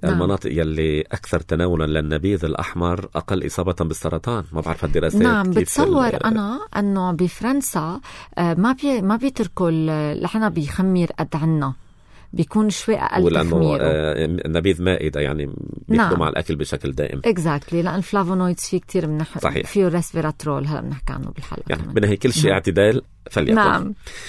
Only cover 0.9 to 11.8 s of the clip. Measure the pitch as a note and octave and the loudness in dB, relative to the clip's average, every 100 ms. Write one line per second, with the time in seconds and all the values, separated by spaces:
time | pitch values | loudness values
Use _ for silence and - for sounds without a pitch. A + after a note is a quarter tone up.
0.9 | D2+ - - - E2+ - D#2+ F2+ E2+ D#2 | 0 -2 -8 -2 -4 0 0 2 2 0
1.9 | D#2 D2+ D2+ F#2+ F#2+ D#2+ D2+ D#2+ E2+ F2 | 0 0 0 0 0 -2 -4 -4 -2 -2
2.9 | F2+ - D#2+ - F#2+ D2 - F2+ F2 E2 | -2 -4 -6 -4 -2 -2 -2 -2 -2 -2
3.9 | D#2 D#2+ D#2+ A#2+ A#2 D#2 E2 D#2 - D2+ | -2 -4 -4 -4 -4 -4 -6 -4 -2 0
4.9 | D#2+ D#2+ G#3 A#3+ A3 F#3+ F3 - - F#4+ | 2 2 4 4 4 2 2 0 2 2
5.9 | D4+ A#3+ - A3 A3 G3+ C4 G#4+ - G3+ | 4 2 2 0 0 -2 -6 -6 -2 0
6.9 | G3 F#3 E3 F3 - A3+ C#4 C4 F3 D#3 | 0 0 0 0 -2 -2 0 0 -4 -4
7.9 | F#3+ - - - - F3 E3 A3+ C4 C#4+ | -8 -12 -18 -8 0 0 4 2 2 0
8.9 | B3 F#3+ A3+ C4+ - G3 - F3 D#3+ D#3+ | 0 2 2 0 0 -2 0 2 2 0
9.9 | D#3 D3+ D3+ F3+ G#3+ G#3+ E3 D3 - F#3+ | 0 -2 -2 -2 0 0 0 -2 0 2
10.9 | F3+ E3+ - D#3 D3 D#3+ D#3 C#3 C3 | 2 2 -2 -4 0 2 2 0 -6